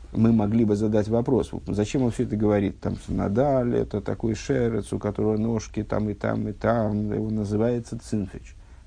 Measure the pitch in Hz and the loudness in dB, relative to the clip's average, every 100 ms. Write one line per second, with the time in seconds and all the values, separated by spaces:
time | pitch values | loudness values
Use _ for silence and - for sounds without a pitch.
0 | - - 113 113 104 113 107 101 107 107 | -6 2 4 6 4 4 4 4 2 2
1 | 104 117 120 123 - 90 - 98 107 143 | 2 0 2 2 0 -6 -4 -2 0 2
2 | 123 107 117 107 107 104 98 - 98 95 | 0 0 -2 0 2 4 2 -2 -6 -6
3 | - 95 98 101 143 135 120 120 113 107 | -4 -2 0 2 2 2 2 0 0 -4
4 | 101 104 117 104 - 135 117 113 98 104 | -4 -4 -2 -4 -2 0 0 -2 -4 -4
5 | 107 104 107 107 113 113 - - 104 104 | -4 0 0 0 0 -2 -4 -6 -2 -2
6 | 107 98 110 110 107 104 107 117 107 104 | -2 -2 -2 -2 -4 -2 0 2 2 0
7 | 104 104 110 110 101 104 113 120 117 117 | -2 -2 -2 -2 0 0 2 0 -4 -10
8 | - 110 92 - - - - - | -4 -4 -4 -8 -16 -20 -20 -20